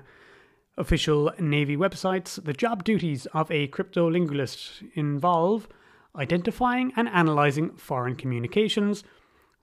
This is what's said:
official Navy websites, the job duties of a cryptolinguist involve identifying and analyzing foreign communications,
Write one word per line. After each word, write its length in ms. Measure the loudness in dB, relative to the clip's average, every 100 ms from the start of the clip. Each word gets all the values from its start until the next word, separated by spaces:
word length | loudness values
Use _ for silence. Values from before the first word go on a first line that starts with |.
| -6 -20 -20 -20 _ _ _ -6
official 540 | 0 0 2 2 2 0
Navy 380 | 0 2 0 0
websites, 640 | -2 -2 -2 -2 -4 -10
the 100 | -8
job 300 | -2 -2 0
duties 420 | 0 0 0 -4 -4
of 240 | -4 0
a 160 | 0 -2
cryptolinguist 1200 | -4 -2 2 2 2 2 0 -2 -6 -14 -16 -10 -4
involve 720 | -2 0 2 4 2 0 -4 -20 -20 -20 _ -6
identifying 800 | -2 0 0 0 0 2 0 0
and 140 | 0
analyzing 640 | 4 4 4 4 2 -2 -6
foreign 400 | -6 -4 -4 -4
communications, 880 | -4 -4 -2 0 0 2 0 -2 -8 _ _ _ _ _